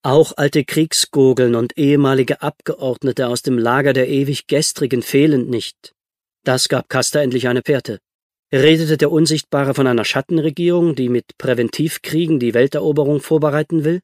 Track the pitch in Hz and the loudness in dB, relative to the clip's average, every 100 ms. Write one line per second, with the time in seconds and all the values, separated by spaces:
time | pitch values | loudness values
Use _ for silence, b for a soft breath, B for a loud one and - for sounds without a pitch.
0 | - 143 151 - 143 156 131 156 160 - | 4 4 4 2 0 0 0 -2 0 -2
1 | - 143 135 127 123 117 120 - 143 147 | -2 2 4 4 2 0 -2 0 2 4
2 | 135 131 123 143 147 - - 151 131 120 | 2 2 0 -2 -6 -8 -10 -6 -6 -4
3 | 135 120 123 123 - 123 117 131 143 131 | -4 -2 -4 -2 -2 0 2 2 2 0
4 | 131 139 139 135 - 143 160 - 135 123 | 0 0 -2 -6 -2 -2 -2 -4 -2 -2
5 | - 143 156 139 120 117 - _ - _ | 0 2 4 2 -2 -6 -6 _ -20 _
6 | _ _ _ _ - 131 - 135 - 131 | _ _ _ _ -2 -2 0 -4 -2 -4
7 | - 147 135 123 123 123 - 139 - 101 | 0 0 0 -2 -2 -2 -2 -4 -4 -12
8 | _ _ _ _ _ 135 147 160 160 151 | _ _ _ _ _ 2 4 4 2 0
9 | 147 160 156 151 - 143 139 135 131 120 | 2 2 2 0 -2 -2 0 2 2 2
10 | 104 135 - 165 151 147 170 175 170 131 | 0 -4 -2 -2 -2 -2 0 2 0 0
11 | 123 123 - - 131 120 117 - 156 - | -2 -2 -6 -8 -2 -2 -2 -2 -4 -6
12 | - 156 170 151 120 117 139 151 160 151 | -6 -4 0 0 0 2 2 0 -2 0
13 | 143 147 - 160 151 147 156 165 151 180 | 0 -2 0 0 2 -2 -2 -2 -2 -4